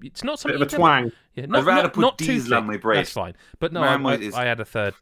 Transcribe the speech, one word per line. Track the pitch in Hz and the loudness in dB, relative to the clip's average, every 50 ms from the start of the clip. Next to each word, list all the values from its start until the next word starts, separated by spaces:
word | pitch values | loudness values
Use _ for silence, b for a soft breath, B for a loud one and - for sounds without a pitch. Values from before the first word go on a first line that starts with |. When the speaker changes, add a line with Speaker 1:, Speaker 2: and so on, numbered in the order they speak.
Speaker 1:
it's | - - - - | -20 -18 -14 -10
not | - 262 302 | -8 -8 -6
Speaker 2:
Bit | - | -6
Speaker 1:
something | - - - | -4 -4 -2
Speaker 2:
of | 139 | -2
a | 143 | -2
Speaker 1:
you | 143 | -2
can | - - | 2 4
Speaker 2:
twang. | 170 160 147 131 123 117 b b b b _ | 6 6 6 4 2 0 b b b b _
Speaker 1:
Yeah, | - 131 | -12 -6
Speaker 3:
I'd | 143 | -2
Speaker 1:
not, | - - 139 | 0 2 2
Speaker 3:
rather | 170 185 185 170 | 4 4 4 2
Speaker 1:
not, | 160 - | 2 2
Speaker 3:
put | - | 2
Speaker 1:
not | 190 262 - - | 2 2 0 0
too | 160 | -2
Speaker 3:
diesel | 202 262 - 120 120 123 | -2 -2 -2 0 0 0
on | 117 | 0
Speaker 1:
thick. | 107 107 | 0 -2
Speaker 3:
my | 107 | -6
bread. | 98 - 113 107 98 | -2 0 2 2 2
Speaker 1:
That's | 92 - | 0 -2
fine. | - - 92 87 90 b b b b - | -4 -8 -8 -8 -10 b b b b -6
But | 160 170 | -6 -4
no, | 160 175 | -2 0
I, | 151 135 139 | 0 2 2
Speaker 3:
Marmite | 139 139 131 120 117 | 2 0 0 -2 -2
Speaker 1:
I, | 104 | -4
Speaker 3:
is | 104 101 | -4 -4
Speaker 1:
I | 123 123 | -2 -2
had | 123 117 113 | -2 -2 -4
a | 107 | -6
third, | - - 117 104 101 95 - | -6 -4 -4 -4 -4 -4 -8